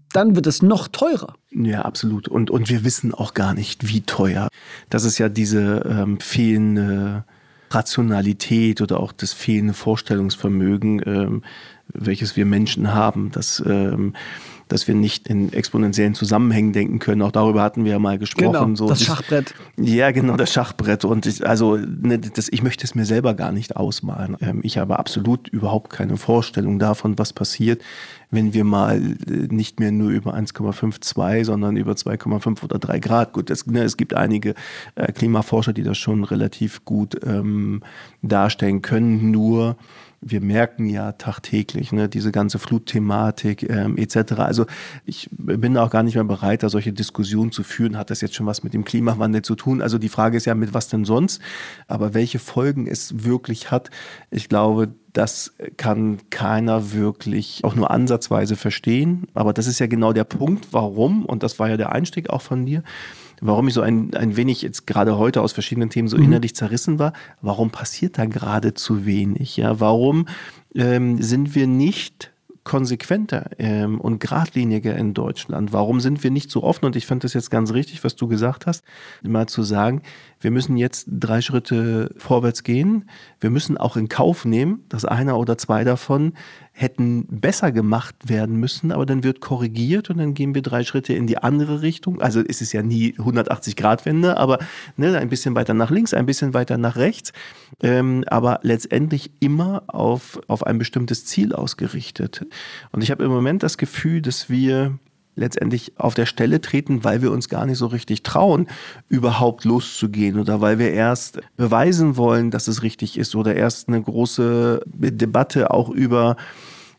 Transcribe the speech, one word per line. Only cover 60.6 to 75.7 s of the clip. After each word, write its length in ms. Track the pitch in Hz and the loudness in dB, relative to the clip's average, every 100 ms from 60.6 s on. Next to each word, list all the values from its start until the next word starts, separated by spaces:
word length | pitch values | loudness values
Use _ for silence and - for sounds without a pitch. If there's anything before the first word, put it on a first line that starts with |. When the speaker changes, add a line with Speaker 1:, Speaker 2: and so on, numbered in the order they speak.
| - | -2
Speaker 2:
warum, 540 | 117 104 101 139 214 - | -2 0 2 2 2 0
und 180 | 104 | -2
das 160 | 110 - | -4 -2
war 100 | 110 | 0
ja 80 | 110 | 0
der 140 | 104 | 0
Einstieg 380 | 120 175 175 165 | -2 -2 -4 -4
auch 120 | 120 | -6
von 240 | - 127 131 | -4 -4 -2
dir, 180 | 160 - - - - - - | -2 -6 -14 -16 -18 -20 -4
warum 260 | 110 107 135 | 2 4 4
ich 60 | |
so 80 | 120 | 2
ein, 320 | 107 113 - | 2 2 0
ein 240 | - 110 104 | -2 0 2
wenig 240 | 131 120 | 0 0
jetzt 260 | - - - | -6 -8 -2
gerade 300 | 104 107 107 | 2 2 4
heute 240 | 117 127 | 2 2
aus 100 | - | 0
verschiedenen 380 | - - 117 110 | -2 -4 -2 -2
Themen 180 | 117 113 | -2 2
so 100 | 151 | 6
Speaker 1:
Mhm. 60 | |
Speaker 2:
innerlich 320 | 143 160 117 - | 6 6 2 -2
zerrissen 440 | 104 117 - 151 | -2 -2 0 0
war. 140 | 151 - - - | 0 -2 -16 -8
Warum 300 | 101 101 113 | -4 0 0
passiert 460 | - 117 - 180 - | -2 -10 -4 -4 -2
da 80 | 110 | -2
gerade 480 | 107 - 104 110 | -2 -2 0 0
zu 320 | - - 107 101 | -2 -2 0 0
wenig? 520 | 101 101 - 135 - | 0 0 -2 -4 -2
Ja, 220 | 110 110 | 0 2
warum, 480 | 117 117 135 160 165 - - - _ - | 4 4 4 2 0 -8 -16 -20 _ -2
ähm, 460 | 123 123 123 120 | 2 2 2 0
sind 340 | 117 127 143 143 | 2 0 2 2
wir 120 | 131 | 2
nicht 640 | 127 160 - - - - _ - - | 4 2 0 -8 -14 -20 _ -20 -20
konsequenter, 840 | - 135 127 117 - 202 214 127 - - | -4 -2 0 -4 -2 -2 -2 -6 -6 -4
ähm, 420 | 110 107 107 110 | -2 0 0 -2
und 200 | 113 110 | -2 -2
geradliniger 760 | - 143 160 131 117 107 110 - | -2 -2 0 0 0 0 0 -2
in 200 | 107 101 | -2 -2
Deutschland? 580 | 120 - - 80 104 | -4 -6 -8 -4 0